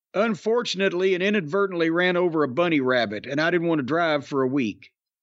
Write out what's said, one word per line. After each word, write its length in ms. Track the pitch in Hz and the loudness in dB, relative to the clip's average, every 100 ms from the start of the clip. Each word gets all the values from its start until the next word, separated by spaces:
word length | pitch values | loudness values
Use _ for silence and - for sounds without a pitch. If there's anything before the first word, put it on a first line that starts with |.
| _ - | _ -2
unfortunately 1000 | 226 196 214 240 240 175 196 175 190 | 0 0 -2 -2 -2 0 -2 0 0
and 80 | 180 | 2
inadvertently 680 | 190 208 151 190 196 175 165 | 2 0 0 -2 -2 0 0
ran 260 | 165 180 175 | 2 2 2
over 260 | 180 160 | 0 2
a 40 | 143 | 0
bunny 320 | 123 175 156 | 2 2 2
rabbit, 480 | 127 127 110 104 92 | 2 2 0 -4 -6
and 120 | 139 | -2
I 120 | 160 | 0
didn't 160 | 175 170 | 0 0
want 120 | 160 | -2
to 60 | 123 | 0
drive 400 | 160 170 147 135 | 0 0 -2 -2
for 160 | 143 | -2
a 60 | 131 | 0
week. 420 | 139 113 92 - _ _ _ | 0 -2 -4 -14 _ _ _